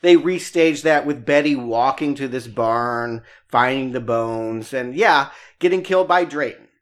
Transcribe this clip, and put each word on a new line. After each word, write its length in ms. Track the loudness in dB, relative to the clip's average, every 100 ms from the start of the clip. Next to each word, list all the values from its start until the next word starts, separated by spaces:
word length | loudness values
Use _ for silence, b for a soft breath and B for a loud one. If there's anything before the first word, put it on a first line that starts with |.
They 140 | 8 6
restaged 640 | 6 -4 -4 2 2 2
that 240 | 2 2 0
with 180 | -6
Betty 320 | 2 2 2 -2
walking 580 | -2 0 0 0 -4 -4
to 120 | -6
this 180 | -8 -10
barn, 760 | -4 0 0 -2 -4 -6 -8 b b _
finding 440 | 2 2 0 -4
the 80 | -6
bones, 720 | -2 -2 -2 -4 -6 -6 -6
and 220 | -8 -6
yeah, 360 | 0 2 2 0 B B B
getting 240 | 0 0
killed 260 | 0 0 2
by 160 | 2
Drayton. 440 | 0 -4 -6 -8 -20 _